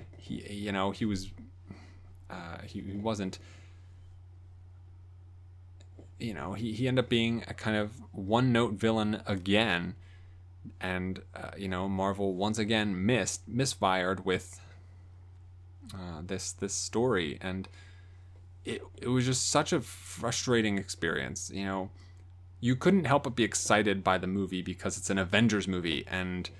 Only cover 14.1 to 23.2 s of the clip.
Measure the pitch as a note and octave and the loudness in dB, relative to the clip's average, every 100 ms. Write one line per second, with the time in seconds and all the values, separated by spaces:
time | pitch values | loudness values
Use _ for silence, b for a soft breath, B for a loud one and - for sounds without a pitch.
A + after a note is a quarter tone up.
14.1 | F#2 F#2+ F#2 - - b b b b b | 0 2 0 0 -16 b b b b b
15.1 | b b - - - - - - F#2+ F2+ | b b -20 -20 -20 -20 -20 -14 -12 -10
16.1 | D#2+ F2+ F#2 - - G2+ - - A2 B2+ | -8 -6 -6 -6 -6 -4 -4 -2 0 2
17.1 | G2+ D#2 C2 F#2 F#2 F#2+ b b b b | 2 0 -2 -4 -6 -6 b b b b
18.1 | b b b - - - A#2 - - C3 | b b b -20 -12 -8 -8 -10 -8 0
19.1 | B2+ B2 B2+ - D3+ D3+ E3 - - - | 2 2 2 2 2 4 0 -2 -10 -12
20.1 | - A#2 - - A#2+ G#2+ G2 F#2 - E2 | -6 -4 -2 4 4 4 2 -2 -2 0
21.1 | D2+ C2 - - F#2+ G2 F#2+ F#2+ - b | 0 -2 -6 -8 -4 -2 -2 -4 -10 b
22.1 | b b - - - A#2+ B2+ F3 G3 C3+ | b b -20 -20 -4 0 2 4 4 4
23.1 | C#3 | 2